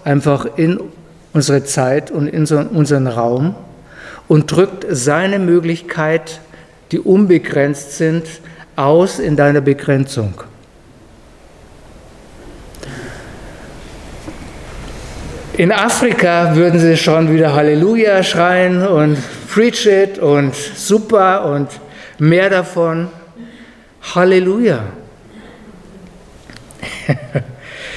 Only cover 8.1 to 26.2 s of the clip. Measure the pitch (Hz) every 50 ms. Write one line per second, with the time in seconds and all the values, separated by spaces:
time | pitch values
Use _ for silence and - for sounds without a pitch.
8.1 | 160 165 165 - - - - - - - - - - - 135 139 156 170 185 190
9.1 | - - 165 165 151 143 143 143 143 147 135 143 135 135 - - 139 135 135 135
10.1 | - 120 107 101 87 - - - - - - _ _ - - - - - - -
11.1 | - - - - - - - - - - - - - - - - - - - -
12.1 | - - - - - - - - - - - - - - - 139 131 123 - -
13.1 | - - - - - - - - - - - - - - - - - - - -
14.1 | - - - - - - - - - - - - - - - - - - - -
15.1 | - - - - - - - - - - 170 180 214 202 202 240 - - - 240
16.1 | 202 - 196 175 170 170 175 170 156 160 175 175 170 170 165 165 165 156 - 165
17.1 | 156 165 165 156 156 160 160 147 143 147 147 151 151 151 170 202 226 226 220 208
18.1 | 196 190 180 - - 165 170 180 180 180 185 185 180 180 185 202 180 151 151 151
19.1 | 151 139 120 - - - - - - 202 226 240 226 - - 214 196 190 196 196
20.1 | 196 - 175 143 143 143 143 135 131 - - - - - - - 196 220 214 214
21.1 | 226 202 190 185 185 202 - 156 143 143 143 135 - - - - - - - -
22.1 | - - 151 156 165 180 190 196 196 185 175 - - 175 170 165 160 165 175 175
23.1 | - - - - - 233 - - - - - - - - - - _ _ - -
24.1 | - 175 180 185 185 185 185 185 196 226 240 214 151 117 107 95 - - - -
25.1 | - - - - - - - - - - - - - - - - - - - -
26.1 | - -